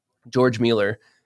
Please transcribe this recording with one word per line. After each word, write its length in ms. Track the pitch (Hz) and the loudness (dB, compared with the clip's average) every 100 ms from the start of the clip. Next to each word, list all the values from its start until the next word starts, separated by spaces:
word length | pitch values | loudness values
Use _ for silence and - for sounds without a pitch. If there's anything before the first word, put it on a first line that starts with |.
| _ _ 120 | _ _ -6
George 320 | 127 127 117 | 0 0 0
Mueller, 400 | 117 113 101 107 _ _ | 0 0 -2 -4 _ _